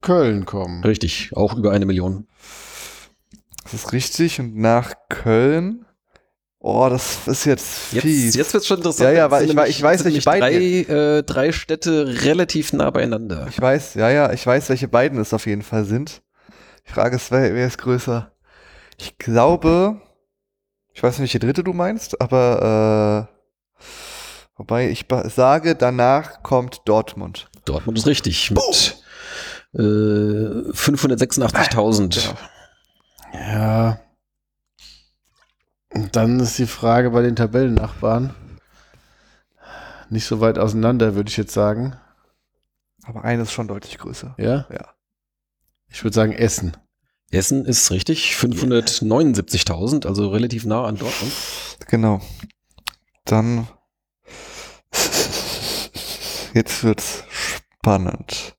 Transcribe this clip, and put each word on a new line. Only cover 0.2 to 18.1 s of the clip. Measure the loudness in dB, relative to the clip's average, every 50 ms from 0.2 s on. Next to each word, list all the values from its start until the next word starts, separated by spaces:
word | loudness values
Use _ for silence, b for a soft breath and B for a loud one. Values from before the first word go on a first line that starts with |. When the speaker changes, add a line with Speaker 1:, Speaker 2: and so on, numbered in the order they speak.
| 4 4 2 0 -2
Speaker 1:
kommen. | -4 -6 -6 -6 -6 -8 0 2
Speaker 2:
Richtig, | 2 2 2 0 -4 -4 -6 -8 -8 0
auch | 0 0 0 0
über | 0 2 2
eine | 2 4 2
Million. | 2 0 0 0 -2 -4 -6 -8 B B B B B B B B B B B B B B B B B B _ _ _ -20 -20 _ _ -20 -20 -16
Speaker 3:
Das | -12 -12
ist | -10 -8 -4
richtig. | -4 -2 -4 -4 0 0 0 0 0 -4
Und | -6 -6 -4
nach | 0 2 4 4 4 2 -2 -12 _ _ _
Köln, | -10 -4 0 2 4 4 6 4 4 2 0 -2 -6 -8 -12 _ _ _ _ _ _ _ _ _ _ _ _ _ _ _
oh, | -6 -2 2 4 4 4
das | 4 0 -2 -6 -8 -6 -4
ist | -4 -2 0 2
jetzt | 2 0 0 0 -12 -12 -12 -10 -4
Speaker 2:
Jetzt, | -4 0
Speaker 3:
fies. | 2 2 2 2 2 2 2
Speaker 2:
jetzt | 0 0 0
wird's | 0 -2 0
schon | 0 -2
interessant. | 0 0 -2 0 4 4 6
Speaker 3:
Ja, |
ja, | 6 6 6
Speaker 2:
Jetzt | 6
Speaker 3:
weil | 6 4
Speaker 2:
sind | 4 4
Speaker 3:
ich | 4
Speaker 2:
nämlich, | 4 4
Speaker 3:
wei-, | 2
ich | 2 2
weiß, | 4 4 4 4
Speaker 2:
sind | 4 2
Speaker 3:
welche | 2 4 4 4
Speaker 2:
nämlich | 4 4 4 4 4 4 2 2 2 0 0
Speaker 3:
beiden |
Speaker 2:
drei, | 0 0 2 2 4 2 2
äh, | 0
drei | -2 -2 0 0 0
Städte | 0 -2 -4 -6 -6 -4 0 0 2 2 2 0 -2 0
relativ | 2 2 4 4 2 0 0 -4 -2 -2 0
nah | 2 0 2
beieinander. | 2 0 0 0 -2 -4 -4 -6 -8 -8 -8 -8
Speaker 3:
Ich | -4 0
weiß, | 2 2 2 2 0 -6 -2
ja, | 0 2 4
ja, | 4 4 4 2
ich | 0 -2 0
weiß, | 2 2 2 2 0
welche | -2 -2 -2
beiden | 0 2 2 2 2 0 -2
es | -2 -2
auf | -2 -4 -2
jeden | -2 -4 -4
Fall | -4 -4 -2 -2 -2
sind. | 0 -2 -4 -4 -6 -12 -18 _ _ b b b b b b b b b b b
Die | -8
Frage | -2 0 0 0 0
ist, | -4 -4 0
wer, | 0 2 2 2 2
wer | 0 -2
ist | -2 -4 -4
größer? | -2 -2 -2 0 0 -2